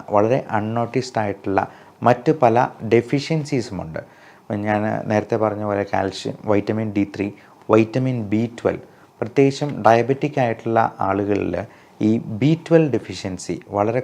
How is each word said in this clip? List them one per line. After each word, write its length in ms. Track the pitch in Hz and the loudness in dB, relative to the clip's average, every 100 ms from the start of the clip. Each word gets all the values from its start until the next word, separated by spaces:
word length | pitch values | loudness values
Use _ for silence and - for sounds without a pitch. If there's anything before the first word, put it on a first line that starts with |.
| - | 0
വളരെ 240 | 104 110 131 - 107 | 2 4 2 0 -4
അൺനോട്ടീസ്ഡ് 600 | 107 113 117 127 120 - | -2 -2 -2 -4 -4 -4
ആയിട്ടുള്ള 380 | 104 98 - 98 101 - - - 113 | -4 -4 -2 -2 -2 -6 -20 0 2
മറ്റ് 240 | 120 - 156 | 2 2 4
പല 240 | 120 113 131 - 113 | 4 4 0 -2 2
ഡെഫിഷ്യൻസീസുമുണ്ട്. 1080 | 113 117 143 143 160 143 135 104 90 82 80 - - - - - 107 104 | 2 2 -2 -2 -4 -2 -4 -4 -8 -8 -10 -12 -18 -20 -20 -8 -6 0
ഞാൻ 160 | 104 107 107 104 | 0 0 -4 0
നേരത്തെ 260 | 107 104 113 | -2 0 0
പറഞ്ഞ 200 | 107 104 104 | 0 -2 -4
പോലെ 140 | 101 101 | -2 -2
കാൽഷ്യം, 420 | 98 95 95 113 - 107 | -2 -2 -4 -8 -8 0
വൈറ്റമിൻ 380 | 104 104 107 110 101 | 0 0 -2 -2 -2
ഡി 80 | 98 | -2
ത്രീ, 120 | - 101 - - - - | -2 -6 -6 -20 -12 2
വൈറ്റമിൻ 440 | 110 110 131 131 127 104 | 4 4 0 -2 -2 -2
ബി 100 | 107 117 - | -2 -2 -2
ട്വൽവ്, 240 | 98 87 - - - - | -4 -4 -8 -20 -18 -10
പ്രത്യേകിച്ചും 500 | 113 - 135 135 147 131 104 | -4 2 2 2 -6 0 4
ഡയബറ്റിക് 520 | 117 117 139 - 139 | 4 4 0 -2 -2
ആയിട്ടുള്ള 380 | 120 113 - 113 113 - 98 | -2 -2 0 2 2 0 -2
ആളുകളിൽ 460 | 98 101 101 92 87 107 - - - 107 | 0 0 0 -2 -4 -8 -14 -18 -2 0
ഈ 20 | 113 - 107 | 0 -2 0
ബി 120 | 135 160 - | 2 2 4
ട്വൽവ് 260 | 165 156 | 4 4
ഡെഫിഷ്യൻസി 600 | 117 - 92 98 90 - 87 - 104 | 0 -4 -10 -8 -10 -8 -8 -4 -2
വളരെ 240 | 104 120 | 0 0